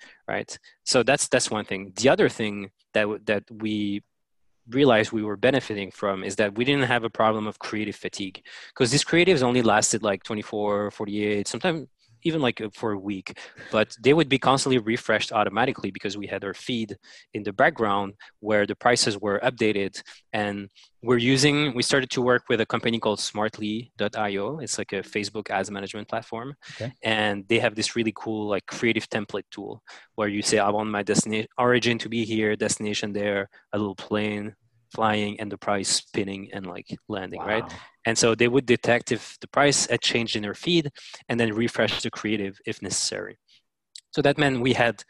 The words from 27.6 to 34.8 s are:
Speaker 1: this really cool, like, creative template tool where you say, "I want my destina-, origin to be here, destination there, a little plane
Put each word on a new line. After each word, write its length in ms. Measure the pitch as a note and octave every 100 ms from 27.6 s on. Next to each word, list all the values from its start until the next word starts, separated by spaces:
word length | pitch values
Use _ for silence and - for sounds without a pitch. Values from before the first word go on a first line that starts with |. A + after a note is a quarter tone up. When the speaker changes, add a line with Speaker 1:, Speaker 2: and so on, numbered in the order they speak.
| A#2
Speaker 1:
this 200 | G#2+ -
really 200 | A#2+ A2+ -
cool, 320 | A2+ A2 G#2
like, 160 | G2
creative 420 | - - A#2 A2+ -
template 400 | A2+ G2+ G2+ -
tool 320 | - G2+ A2 _ - -
where 140 | - G#2
you 120 | G#2
say, 180 | G#2 G#2+
"I 120 | G2+
want 180 | G#2 G#2+
my 140 | G#2
destina-, 460 | G2+ G2+ A2+ G#2+ A2+ -
origin 400 | B2 B2 A#2 A2+
to 100 | A2
be 160 | A#2
here, 320 | G#2+ A2 G#2+ G#2+
destination 560 | G#2+ - G#2+ G#2 G#2+
there, 380 | G2+ G#2 G2+ G2 - -
a 20 | G2+
little 200 | G#2 F#2+
plane 580 | - G#2 G#2 G#2 G#2 - _ _